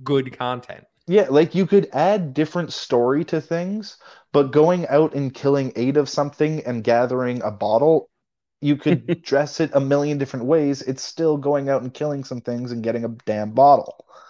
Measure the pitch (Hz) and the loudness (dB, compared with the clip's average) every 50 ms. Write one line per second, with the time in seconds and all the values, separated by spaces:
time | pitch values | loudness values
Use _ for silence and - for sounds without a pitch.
0 | 131 131 143 139 131 127 120 - 123 123 127 123 - - - - - _ _ _ | -4 -2 0 0 0 -2 -6 -6 -6 -4 -4 -6 -8 -14 -18 -20 -20 _ _ _
1 | _ - 180 208 196 135 135 147 165 160 - 175 190 - 202 202 175 - - 131 | _ 0 2 2 2 4 4 4 4 4 2 0 0 4 4 4 2 2 0 0
2 | 156 185 208 214 180 147 127 147 156 156 - 175 170 139 - - - - - 120 | 0 2 2 0 -2 -4 -2 -2 -4 -2 -2 -6 -6 -6 -8 -12 -6 -2 0 2
3 | 120 123 135 147 170 - - 156 151 - 170 165 175 185 202 214 208 - - - | 2 2 0 0 -2 -2 -4 -6 -4 -4 -6 -6 -4 -6 -6 -8 -10 -12 -18 -20
4 | _ - - - _ _ - 147 143 135 120 147 151 165 180 180 170 - 139 147 | _ -20 -20 -20 _ _ 2 2 2 4 4 4 4 4 4 0 0 0 2 2
5 | 160 151 - 143 143 131 131 - - 139 139 139 135 127 - - 120 131 139 147 | 2 2 0 -2 -4 -4 -6 -4 0 0 0 2 0 -2 -4 -2 -2 0 2 0
6 | 143 131 - - 143 143 143 - - 156 156 156 - 123 120 117 107 120 117 117 | 0 0 -2 -4 -4 -4 -2 -2 -2 -2 -2 -4 -6 -6 -6 -4 0 2 2 2
7 | 127 120 127 127 127 123 123 123 - 104 107 101 107 104 107 113 139 156 160 151 | 2 0 0 -2 -2 -4 -4 -4 -6 -6 -6 -4 -2 0 2 4 4 4 4 2
8 | - - _ _ _ _ _ _ _ _ _ _ - 143 147 143 - 156 180 135 | 0 -4 _ _ _ _ _ _ _ _ _ _ -2 -2 -2 0 2 0 0 0
9 | 113 120 170 165 - - 135 139 147 147 - - 165 151 - 139 135 135 139 143 | 0 -4 -6 -6 -4 0 0 0 0 0 -2 -4 -4 0 0 0 0 2 0 0
10 | 143 147 151 143 139 127 - 131 113 127 160 160 147 139 139 135 - - 131 - | 0 0 -2 -4 -4 -6 -6 -6 -2 0 2 2 2 0 -2 -2 -4 -6 -8 -8
11 | - - - - 165 160 151 147 135 143 147 143 139 139 139 131 120 127 127 - | -10 -12 -8 -2 0 0 0 0 0 -2 -2 -2 0 -2 -2 -2 -2 -6 -8 -6
12 | 151 151 147 139 135 - 131 120 - - 120 120 123 123 123 117 110 113 113 117 | -6 -6 -6 -6 -8 -10 -12 -10 -8 -8 -8 -6 -6 -8 -8 -6 -4 -4 -4 -4
13 | 117 113 117 110 - - 107 107 107 107 110 123 135 143 143 135 - - - - | -6 -6 -8 -8 -6 -6 -4 -4 -6 -2 2 6 6 8 6 6 4 -2 -12 -18
14 | - _ - - - - | -20 _ -20 -20 -20 -20